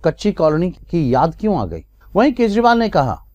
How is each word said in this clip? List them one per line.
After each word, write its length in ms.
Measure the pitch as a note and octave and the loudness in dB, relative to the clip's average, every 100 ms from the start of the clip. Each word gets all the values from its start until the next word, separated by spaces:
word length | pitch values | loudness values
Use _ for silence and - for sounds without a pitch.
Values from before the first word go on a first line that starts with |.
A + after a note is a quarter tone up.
कच्ची 260 | E3 D#3 G#3 | -2 -2 -4
कॉलोनी 380 | F#3 D#3+ D3+ F3+ | 0 0 2 -2
की 440 | - - E3+ C3+ | -6 -6 -2 0
याद 220 | B2+ D#3+ - | 2 0 -2
क्यों 200 | G#3+ F3 | -4 -2
आ 60 | |
गई? 200 | F#2 E2 - _ - | -4 -10 -16 _ -6
वहीं 180 | F#3+ C4+ | 0 0
केजरीवाल 460 | B3 A3+ G3+ A#3 A#3 | 0 0 2 2 2
ने 100 | A3+ | 0
कहा 320 | E3 C3 E2 - | 0 -2 -4 -12